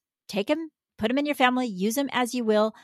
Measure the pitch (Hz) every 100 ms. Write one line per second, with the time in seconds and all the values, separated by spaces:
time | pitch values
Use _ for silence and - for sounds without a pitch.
0 | _ _ - 196 208 302 320 _ _ -
1 | 220 262 294 285 254 254 254 185 202 240
2 | 277 - 247 247 220 214 214 -